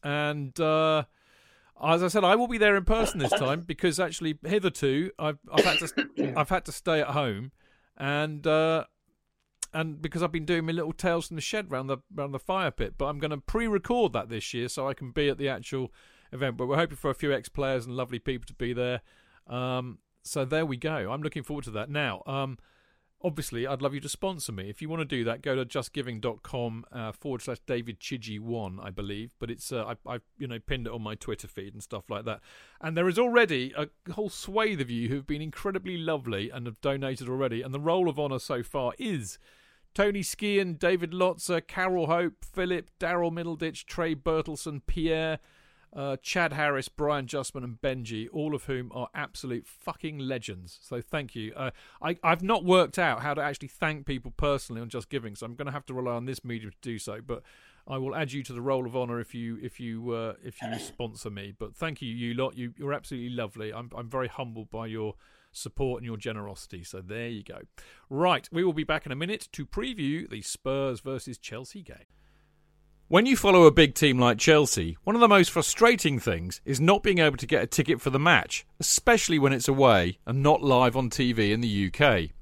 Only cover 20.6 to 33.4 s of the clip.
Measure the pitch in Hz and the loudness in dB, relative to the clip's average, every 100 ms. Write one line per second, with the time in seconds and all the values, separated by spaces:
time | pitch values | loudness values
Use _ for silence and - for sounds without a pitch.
20.6 | 160 123 156 156 98 131 151 160 127 143 | 0 -2 -4 -4 -4 -4 -6 -8 -8 -8
21.6 | 127 107 120 147 139 95 - 139 135 123 | -6 -8 -4 -2 -2 -4 -6 -6 -6 -8
22.6 | _ _ _ _ _ _ 180 151 - 117 | _ _ _ _ _ _ -6 -4 -6 -4
23.6 | 127 135 139 139 139 - 190 180 - 101 | -4 -2 -2 -4 -8 -6 -6 -6 -8 -8
24.6 | 98 104 156 165 147 135 113 117 147 131 | -10 -10 -8 -6 -4 -2 -2 -4 -2 -2
25.6 | 120 143 120 - 127 113 120 110 - 131 | -2 -6 -6 -6 -6 -6 -6 -6 -8 -6
26.6 | 120 113 - 127 110 104 - 127 - 120 | -4 -6 -14 -10 -10 -8 -8 -8 -8 -10
27.6 | - 123 117 110 - 131 113 104 113 117 | -4 -6 -6 -12 -10 -10 -8 -10 -6 -6
28.6 | 101 92 98 92 101 104 117 _ 117 117 | -6 -10 -12 -10 -8 -8 -10 _ -10 -10
29.6 | - 127 107 120 - 120 _ _ 135 117 | -6 -6 -6 -8 -10 -10 _ _ -10 -10
30.6 | - 135 113 117 107 107 - 107 - - | -6 -6 -4 -8 -8 -8 -8 -8 -8 -12
31.6 | 98 110 - 107 - 101 104 107 - - | -14 -14 -12 -12 -8 -8 -6 -10 -12 -20
32.6 | - _ 160 160 180 180 247 240 | -20 _ -4 0 2 2 4 6